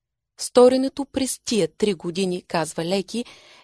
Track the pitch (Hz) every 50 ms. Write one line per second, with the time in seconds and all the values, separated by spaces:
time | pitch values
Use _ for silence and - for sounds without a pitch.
0 | _ _ _ _ _ _ _ - - - - 247 247 254 254 262 262 269 - -
1 | 269 - - 262 262 254 - - _ - 247 208 165 156 - - 214 208 190 156
2 | - 175 165 185 196 180 180 180 - - - 170 156 156 - - 165 170 190 202
3 | 180 - - 226 240 - - - - - - -